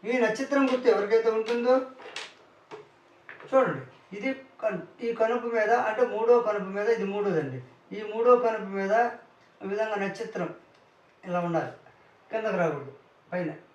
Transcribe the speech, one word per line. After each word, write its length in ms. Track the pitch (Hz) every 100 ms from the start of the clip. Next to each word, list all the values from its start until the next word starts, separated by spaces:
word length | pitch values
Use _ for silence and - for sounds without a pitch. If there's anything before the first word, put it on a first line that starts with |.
ఈ 180 | 202 254
నక్షత్రం 400 | 233 - 269 277 262
గుర్తు 180 | 254 247
ఎవరికైతే 360 | 208 202 226 226 220
ఉంటుందో 360 | 220 240 240 262 262 - - - - - - _ _ - - _ _ _ - - -
చూడండి, 320 | 262 240 135 - - _ 196
ఇది 140 | 269 269 - -
కన్-, 220 | 220 180 - - 233
ఈ 20 | -
కనుపు 280 | 226 240 233 226
మీద 160 | 214 240 220
అంటే 140 | 214 240
మూడో 200 | 208 226 240 214
కనుపు 240 | 208 190 196
మీద, 120 | 208 220
ఇది 100 | 196
మూడోదండి, 440 | 202 202 165 139 127 - - _ 196
ఈ 40 | 214
మూడో 200 | 220 247 247
కనుపు 260 | 233 214 190 196
మీద 160 | 196 220 240 - - _ _ _
ఈ 40 | 190
విధంగా 240 | 202 220 208
నక్షత్రం 460 | 196 - 233 - 175 - _ _ _ _ _ _ 180
ఇలా 100 | 175 170
ఉండాలి, 240 | 160 123 - - _ _ _ _
కిందకు 280 | 220 220 185
రాకూడదు 300 | 170 143 131 - _ _ _
పైన. 180 | 180 160 151 -